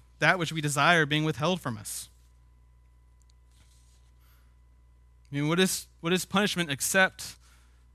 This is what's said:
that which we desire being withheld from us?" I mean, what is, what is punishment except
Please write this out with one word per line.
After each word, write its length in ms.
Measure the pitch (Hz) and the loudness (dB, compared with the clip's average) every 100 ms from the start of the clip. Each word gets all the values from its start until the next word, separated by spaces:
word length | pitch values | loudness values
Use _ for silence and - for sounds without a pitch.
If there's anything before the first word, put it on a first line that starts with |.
| _ - | _ 0
that 180 | 151 185 | 2 2
which 140 | 160 | -2
we 80 | 160 | -4
desire 460 | 147 143 147 170 147 | -2 2 4 4 4
being 180 | 151 | 0
withheld 360 | 156 151 156 180 | 0 -2 -2 -4
from 160 | 139 107 | -6 -10
us?" 320 | - - - _ _ _ _ _ _ _ _ _ _ _ _ _ _ _ _ _ _ _ _ _ _ _ _ _ _ _ _ _ _ _ _ | -10 -12 -14 _ _ _ _ _ _ _ _ _ _ _ _ _ _ _ _ _ _ _ _ _ _ _ _ _ _ _ _ _ _ _ _
I 40 | 143 | -4
mean, 120 | 147 | 0
what 120 | 170 | 2
is, 260 | 190 - - _ | 2 0 -10 _
what 120 | 165 | -2
is 120 | 180 | -2
punishment 480 | - 190 208 175 170 | 0 0 0 -2 -4
except 640 | 139 - 196 185 - - - _ - _ _ _ | -4 0 2 2 0 -16 -16 _ -20 _ _ _